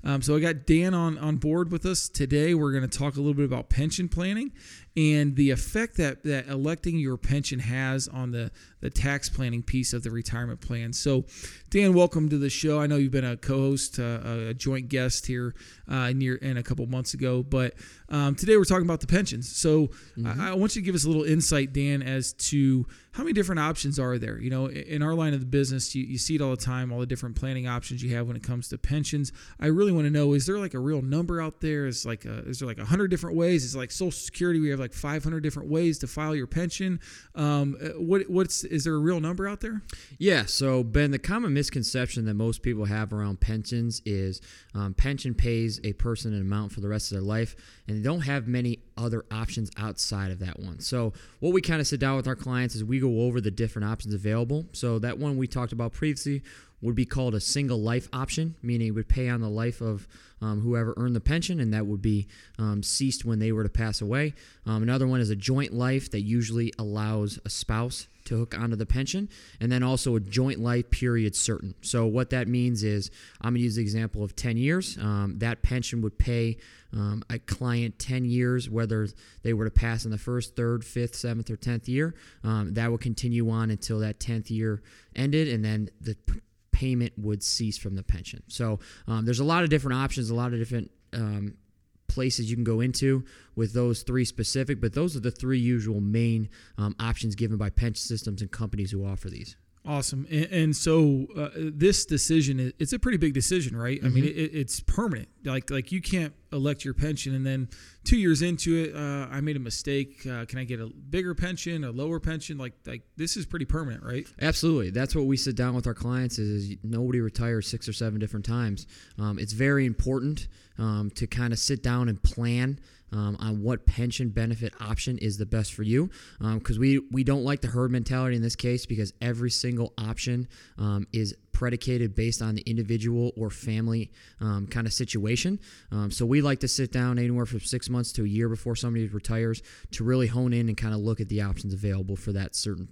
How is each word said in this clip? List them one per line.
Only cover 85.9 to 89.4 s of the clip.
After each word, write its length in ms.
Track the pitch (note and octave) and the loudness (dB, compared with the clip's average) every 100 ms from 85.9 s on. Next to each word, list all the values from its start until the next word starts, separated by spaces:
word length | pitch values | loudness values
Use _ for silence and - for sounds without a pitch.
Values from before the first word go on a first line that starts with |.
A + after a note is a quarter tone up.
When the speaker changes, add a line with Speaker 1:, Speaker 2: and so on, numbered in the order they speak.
| _ | _
Speaker 2:
the 140 | - | -8
p-, 260 | G#2+ - - _ _ _ | -4 -2 -2 _ _ _
payment 420 | - C3 B2 A#2+ - | 0 2 0 0 -2
would 240 | G#2 G#2 | -2 -2
cease 340 | - - A2 - | 0 0 -2 -2
from 200 | G#2 F#2+ | -6 -4
the 60 | |
pension. 380 | - F2+ F2 - - | 0 0 -2 -14 -12
So, 320 | - A#2 G#2 - - - | -4 -2 -2 -6 -14 -4
um, 160 | A2+ | 0
there's 160 | A2+ A#2+ | 0 2